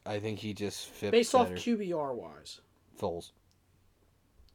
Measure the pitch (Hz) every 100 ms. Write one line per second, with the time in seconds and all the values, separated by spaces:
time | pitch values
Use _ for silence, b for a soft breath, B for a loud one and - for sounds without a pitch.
0 | - 104 110 101 107 101 101 - - -
1 | 104 233 233 254 233 - - 226 190 170
2 | 143 120 82 73 - - _ _ _ -
3 | 98 85 - _ _ _ _ _ _ _
4 | _ _ _ _ -